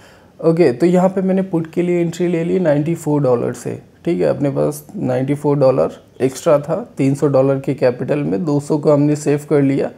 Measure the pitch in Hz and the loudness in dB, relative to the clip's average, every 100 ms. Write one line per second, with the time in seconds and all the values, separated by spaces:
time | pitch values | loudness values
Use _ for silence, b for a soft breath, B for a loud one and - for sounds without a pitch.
0 | b b b b 165 165 156 127 170 180 | b b b b 0 2 2 2 2 4
1 | 185 190 190 190 190 165 165 - 180 175 | 2 0 0 0 -2 -4 -4 -4 -2 0
2 | 170 165 175 170 165 185 165 147 151 165 | -2 -2 -2 -2 0 0 2 2 0 -2
3 | 151 147 139 120 123 120 131 113 - _ | 0 0 2 0 -2 -6 -10 -10 -14 _
4 | 170 180 156 135 139 139 147 147 - - | -4 0 0 0 -2 -2 -2 -4 -12 -6
5 | 135 127 135 143 147 143 131 131 160 - | -4 -2 -2 -2 0 2 4 4 0 -4
6 | _ - 131 - - 147 143 170 240 - | _ -2 -2 0 2 2 0 -6 -6 -2
7 | 135 139 147 131 135 135 139 131 127 123 | 0 2 2 2 2 0 -2 0 0 0
8 | 131 147 147 190 165 147 143 156 151 143 | -2 -2 -2 -2 -2 -2 0 0 2 4
9 | 147 147 143 143 147 151 139 139 - | 2 0 0 -2 0 2 2 0 -2